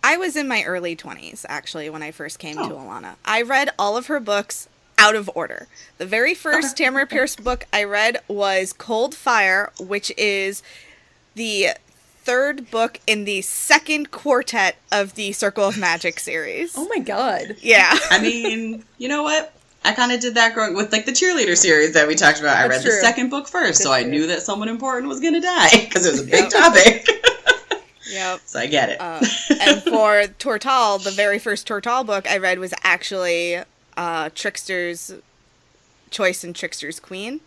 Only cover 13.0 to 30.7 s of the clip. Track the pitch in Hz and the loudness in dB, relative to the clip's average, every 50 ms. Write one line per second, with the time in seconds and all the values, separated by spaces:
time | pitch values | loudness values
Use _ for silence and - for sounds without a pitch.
13 | _ - 220 214 208 202 208 190 196 - - - - - 302 311 311 - 311 302 | _ -2 -2 -2 -2 -4 -6 -6 -6 -6 -6 -6 0 2 2 2 2 0 -4 -4
14 | 294 - - - - 294 269 247 277 - - 226 196 185 - _ _ _ - 208 | -4 -8 -12 -8 0 0 0 0 0 -2 -2 0 0 0 0 _ _ _ -2 -2
15 | 202 196 - - 208 196 196 - - 202 196 - 202 196 196 208 190 175 165 170 | -2 -4 -6 -8 -8 -8 -6 -2 -2 -2 0 0 -2 0 0 -2 -2 -2 -2 0
16 | - 175 - - - - - 160 151 - - - 330 339 - 262 311 392 453 381 | -2 -6 -6 -6 -10 -8 -6 -6 -6 -6 -6 -8 -8 -8 -6 -8 -6 -4 -4 -6
17 | - - 202 196 254 247 196 170 - - 214 - - 233 226 202 185 175 - - | -4 -4 -4 -2 -2 -2 -2 -4 -6 -8 -12 -8 0 2 4 4 6 4 2 2
18 | - - 180 190 214 226 233 233 233 208 220 226 226 220 226 220 - _ _ _ | 2 2 2 2 2 0 -2 -2 -4 -4 -4 -4 -6 -8 -10 -12 -14 _ _ _
19 | 240 262 285 294 302 302 302 311 311 - _ _ _ _ _ _ _ 208 214 214 | -6 -4 -4 -2 -2 0 -2 -2 -2 -4 _ _ _ _ _ _ _ -2 0 0
20 | 240 247 247 240 247 247 220 233 226 226 220 233 214 202 170 190 214 208 - 220 | 0 0 0 -2 -2 -2 2 4 4 4 4 0 -2 -2 0 -2 -2 0 -2 -2
21 | 214 - 262 - 370 370 359 311 226 202 175 170 - 165 160 151 151 160 156 165 | -2 0 0 2 2 2 2 2 2 2 4 4 6 6 6 6 6 6 6 4
22 | 151 151 160 156 180 147 147 151 151 147 135 95 131 - 127 127 135 240 220 202 | 4 4 4 4 4 4 4 4 2 2 4 4 4 2 2 0 2 2 2 4
23 | 190 233 233 - 247 247 277 277 285 - - 359 320 208 156 - - 143 131 127 | 4 2 2 2 -2 -2 -2 -6 -8 -4 -4 0 0 2 2 2 2 4 2 2
24 | 120 123 139 147 156 165 175 151 - - 202 208 208 220 226 233 254 262 262 247 | 2 0 0 0 0 0 -2 -4 -4 -6 -6 -6 -4 -6 -6 -6 -4 -4 -4 -4
25 | 254 285 269 - 262 330 311 339 339 359 359 339 190 - 226 220 - - - - | -4 -6 -6 -4 -2 0 0 0 0 0 2 4 6 8 6 6 4 2 0 2
26 | 180 170 143 131 - - - - - - - 427 311 339 - - 185 226 - - | 2 2 2 0 0 2 4 4 4 4 4 8 8 8 10 10 10 8 8 6
27 | - - 427 - - 494 494 - - - - - - - - 392 - _ _ _ | 0 0 0 4 2 2 2 2 2 2 2 2 2 -8 -8 -8 -8 _ _ _
28 | - - 196 190 190 185 185 180 _ - - - 113 135 151 143 123 107 - - | -16 -10 -8 -6 -4 -4 -4 -6 _ -10 -6 -6 -4 0 2 2 2 2 -2 -6
29 | 180 175 165 156 262 214 - - - - 285 294 294 302 294 202 - 339 277 220 | -6 -8 -4 -2 -2 -2 -2 -6 0 0 0 4 6 4 4 4 2 0 2 4
30 | 214 208 208 208 208 202 202 _ - 269 226 208 214 269 | 4 6 6 4 4 2 -2 _ -4 -4 -2 -2 0 0